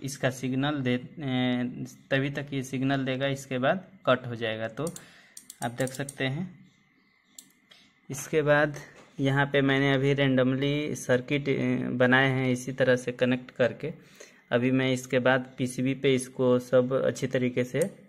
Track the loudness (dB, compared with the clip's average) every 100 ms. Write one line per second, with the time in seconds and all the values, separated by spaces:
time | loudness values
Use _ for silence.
0 | -12 -4 -4 -4 -4 -2 -2 -2 -2 -2
1 | -4 -10 -4 -2 0 -2 -4 -8 -12 -14
2 | -4 -2 -2 -6 -6 -6 -6 -4 -2 -2
3 | -2 -2 -2 -4 -6 -2 0 0 -4 -4
4 | 0 0 0 -6 -4 -4 -6 -6 -8 -8
5 | -18 -20 _ -20 -20 -10 -8 -4 -6 -6
6 | -10 -6 -4 -4 -8 -12 -20 _ _ _
7 | _ _ _ -20 -20 _ _ -20 _ _
8 | -14 -12 -4 0 4 4 2 -2 -14 -20
9 | -14 -2 2 2 2 4 4 4 4 4
10 | 2 2 4 4 2 2 0 -2 -4 -4
11 | 0 0 0 -2 0 0 0 -2 -2 2
12 | 4 4 4 2 0 -2 -2 0 2 2
13 | 0 -2 0 0 -4 0 0 -2 -10 -10
14 | -18 -20 -20 _ -2 0 2 2 2 -2
15 | 0 2 4 2 0 -6 -6 -2 -2 0
16 | 2 2 0 0 2 2 4 2 2 2
17 | 0 -2 -2 0 0 -2 -2 -2 -4 -6